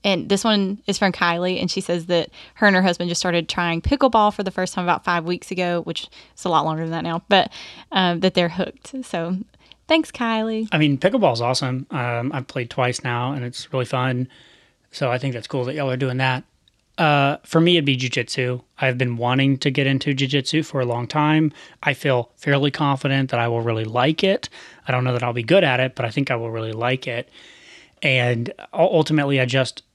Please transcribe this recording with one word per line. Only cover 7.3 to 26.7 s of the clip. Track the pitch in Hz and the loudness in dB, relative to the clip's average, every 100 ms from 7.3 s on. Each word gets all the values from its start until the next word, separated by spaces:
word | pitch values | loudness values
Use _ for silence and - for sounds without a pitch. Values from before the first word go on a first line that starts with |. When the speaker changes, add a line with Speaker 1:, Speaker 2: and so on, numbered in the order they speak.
| 196 - - - - - | 4 4 -4 -18 -20 -4
Speaker 1:
um, | 196 180 170 | 0 2 2
that | 185 | 2
they're | 180 170 | 2 0
hooked. | 175 185 - - 262 | 0 -6 -6 -14 -12
So | 247 175 165 185 - _ _ - - | -8 -6 -4 -4 -8 _ _ -20 0
thanks, | 320 311 | 0 0
Kylie. | - 233 226 220 220 220 | -4 -4 -2 -2 -4 -2
Speaker 2:
I | 165 | 2
mean, | 151 139 | 2 4
pickleball's | 180 262 180 117 | 2 4 2 2
awesome. | 117 127 135 127 - | 0 0 -2 -4 -6
Um, | 156 120 120 123 | -4 -2 -2 -2
I've | 151 123 | -6 -6
played | 139 117 | -8 -6
twice | - 127 120 | -2 -2 -2
now, | 131 120 123 | -4 -2 -2
and | 139 | -4
it's | 123 - - | -6 -10 -6
really | 131 120 | -6 -2
fun. | 131 127 123 127 - - _ _ _ _ | -2 0 -2 -4 -8 -20 _ _ _ _
So | - 131 | -4 -2
I | 123 | -2
think | 139 | -2
that's | 120 - | -6 -6
cool | 135 | -4
that | 123 | -4
y'all | 151 139 | -4 -4
are | 127 | -2
doing | 135 127 | -2 0
that. | 131 127 - _ _ _ _ - | 0 0 -6 _ _ _ _ 0
Uh, | 160 147 139 151 | 2 4 2 0
for | - 165 | 0 2
me, | 165 175 | 4 4
it'd | |
be | 143 131 | 2 0
jujitsu. | 127 127 117 - 123 123 _ - | -2 -4 -4 -2 -2 -4 _ -2
I've | 135 123 | -2 0
been | 127 117 | -2 0
wanting | 120 131 135 135 | 0 2 2 2
to | 147 | 0
get | 131 135 | 2 2
into | 135 147 | 0 0
jujitsu | 135 139 143 131 156 | -2 0 0 0 -2
for | 156 143 | -2 -4
a | 123 | -2
long | 120 120 | -2 -2
time. | 156 151 156 156 - - - | 0 2 4 2 -2 -20 -4
I | - | -4
feel | 135 143 127 117 _ | -2 0 0 -2 _
fairly | 147 139 143 | 0 2 2
confident | - 147 135 143 135 131 | 0 0 0 0 0 0
that | 127 | 0
I | 117 | 0
will | 117 | 0
really | 117 110 | -2 -2
like | 110 117 135 160 | -2 2 2 2
it. | 190 196 - - - - - | 0 0 -4 -16 -20 -14 -2
I | |
don't | 127 | 0
know | 127 | 0
that | 120 | 0
I'll | 123 | -2
be | 120 | -4
good | 113 190 | 4 4
at | 160 127 | 4 2
it, | 131 - | 0 -2
but | |
I | 120 | -4
think | 123 139 | -2 -2
I | 123 | -2
will | 113 | -4
really | 113 113 | -6 -6